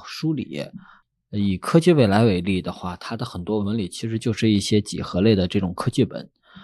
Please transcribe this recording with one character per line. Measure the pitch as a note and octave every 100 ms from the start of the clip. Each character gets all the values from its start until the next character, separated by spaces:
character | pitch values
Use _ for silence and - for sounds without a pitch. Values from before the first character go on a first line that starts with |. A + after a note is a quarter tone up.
梳 | - - D#3+
理。 | D3 - C#2+ - - - - _ _ _
以 | G#2 G2+ F#2
科 | - E3
技 | E3
未 | D#3 A2
来 | G2+
为 | A#2 F2+
例 | F2+ F#2
的 | F2
话， | F2+ F2+ F2
它 | - A2+
的 |
很 | A#2 F2+
多 | F2 G#2+
纹 | G2+ A2+
理 | F2+
其 | - A#2
实 | A2+
就 | A#2+
是 | G#2+ A2
一 | G2+
些 | - G#2+
几 | - E2
何 | - F2+
类 | G#2+
的 | G2+ F#2
这 | G#2
种 | F#2
科 | F2+ -
技 | -
纹， | A2 - - _ _ -